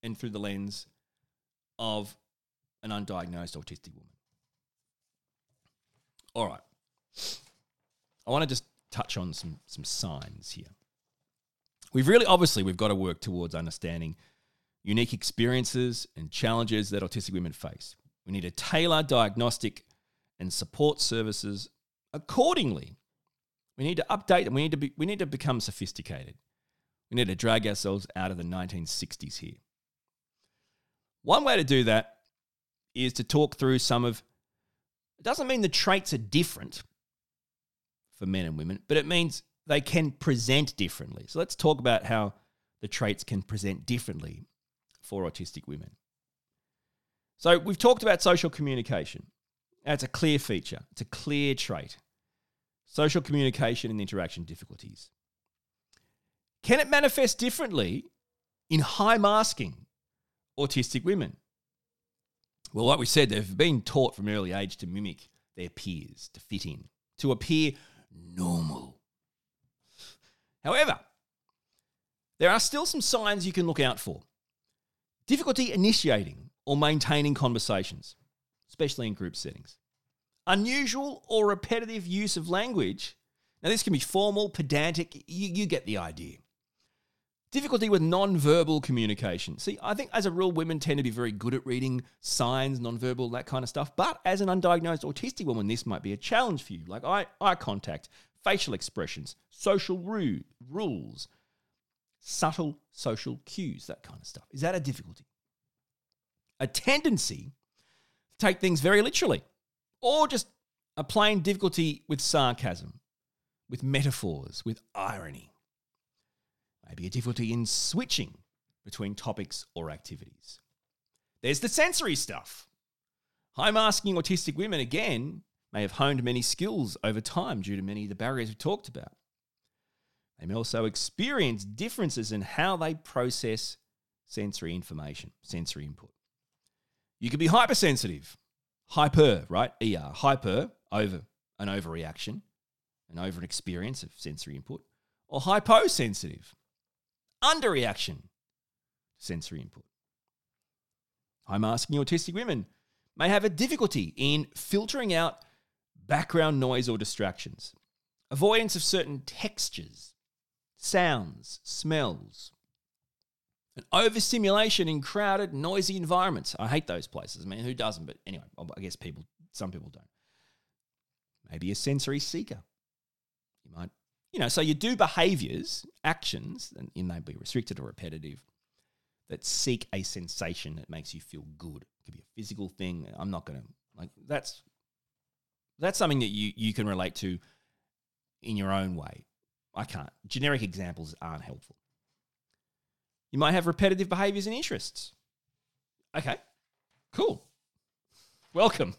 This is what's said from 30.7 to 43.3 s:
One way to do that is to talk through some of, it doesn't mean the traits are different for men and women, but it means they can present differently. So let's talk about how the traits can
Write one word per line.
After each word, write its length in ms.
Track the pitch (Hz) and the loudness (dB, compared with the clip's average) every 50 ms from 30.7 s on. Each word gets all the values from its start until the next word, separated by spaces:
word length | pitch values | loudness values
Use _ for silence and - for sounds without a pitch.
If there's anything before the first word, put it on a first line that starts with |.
| _ _ _ _ _ _ _ _ _ _ - | _ _ _ _ _ _ _ _ _ _ 2
One 200 | - 185 254 294 | 4 6 6 6
way 120 | 269 247 | 6 4
to 80 | 196 156 | 4 6
do 200 | 127 139 131 123 | 6 6 6 8
that 320 | 113 107 110 110 - - _ _ _ _ _ _ _ _ _ _ _ _ _ _ _ - | 8 6 4 4 0 -10 _ _ _ _ _ _ _ _ _ _ _ _ _ _ _ -4
is 200 | 123 127 127 - | -2 -2 -2 0
to 100 | - 117 | -2 -2
talk 340 | - - 147 151 143 - | 2 4 4 4 4 2
through 220 | - 135 131 131 123 | 0 2 4 4 4
some 260 | - - 127 120 120 | 4 4 2 2 2
of, 180 | 120 110 - _ _ _ _ _ _ _ _ _ _ _ _ _ _ _ _ _ _ _ | 0 -2 -4 _ _ _ _ _ _ _ _ _ _ _ _ _ _ _ _ _ _ _
it 60 | _ - | _ -2
doesn't 240 | 220 269 - 277 | -2 0 0 0
mean 140 | 254 262 240 | 0 2 2
the 80 | 208 180 | 2 2
traits 440 | - - - 208 190 196 190 - 160 | 4 4 4 6 4 4 2 0 -4
are 60 | 120 | -4
different 640 | 113 98 - 151 - - - - - - - - - _ _ _ _ _ _ _ _ _ _ _ _ _ _ _ _ _ _ _ _ _ _ _ _ _ _ | -2 2 4 4 4 2 -2 -10 -12 -12 -12 -14 -16 _ _ _ _ _ _ _ _ _ _ _ _ _ _ _ _ _ _ _ _ _ _ _ _ _ _
for 80 | - 101 | -6 -4
men 200 | 92 95 95 90 | -2 -2 0 -2
and 120 | 80 78 | -2 -4
women, 220 | 76 78 85 95 98 _ | -4 -4 -6 -6 -6 _
but 100 | - 151 | 0 0
it 100 | 156 139 | 2 2
means 360 | 151 175 170 170 160 - - _ _ _ _ _ | 2 2 2 2 2 -2 -8 _ _ _ _ _
they 140 | 156 147 147 | 0 0 0
can 300 | 131 - - 165 160 143 | 0 2 2 2 2 2
present 640 | 135 - - 165 135 117 113 113 131 147 147 135 - | -2 -2 0 2 2 2 2 4 4 4 4 2 -2
differently. 480 | - 98 82 - - - - - - - | -4 -4 -4 -4 -8 -12 -12 -14 -14 -14
So 120 | - - - | -8 -4 -4
let's 160 | 98 - - | -4 -4 -4
talk 240 | - - 151 151 131 | 0 2 2 2 4
about 260 | 123 123 113 110 - | 4 4 4 4 2
how 280 | - 113 110 104 101 - _ _ _ _ _ _ _ _ - | 0 0 0 0 -2 -4 _ _ _ _ _ _ _ _ -12
the 60 | - | -12
traits 360 | 101 - - 117 104 101 - - | -8 -4 -2 0 -2 -2 -2 -4
can 180 | - | -4